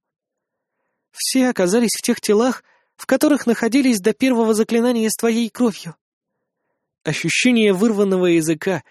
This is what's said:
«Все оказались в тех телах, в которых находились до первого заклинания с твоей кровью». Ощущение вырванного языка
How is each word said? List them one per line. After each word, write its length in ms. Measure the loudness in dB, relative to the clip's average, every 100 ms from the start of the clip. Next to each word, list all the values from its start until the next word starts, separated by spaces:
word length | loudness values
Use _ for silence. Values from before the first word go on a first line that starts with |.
| _ _ _ _ _ _ _ _ _ _ _
«Все 380 | -10 -4 0 0
оказались 480 | 0 0 2 0 -2
в 60 |
тех 180 | -4 -4
телах, 420 | 0 2 2 -2 _ _ _ -12
в 100 | -2
которых 400 | 0 2 0 0
находились 520 | -2 0 0 2 2
до 120 | 0
первого 420 | 0 0 2 2
заклинания 540 | 0 0 0 0 0 -2
с 60 | -2
твоей 340 | -2 -2 -2
кровью». 460 | -2 -2 -2 -12 -18 _ _ _ _ _ _ _ _ _ _
Ощущение 680 | -8 -4 -4 0 2 4 2
вырванного 540 | 2 0 2 0 2 2
языка 560 | 2 0 -4 -4 -6 -6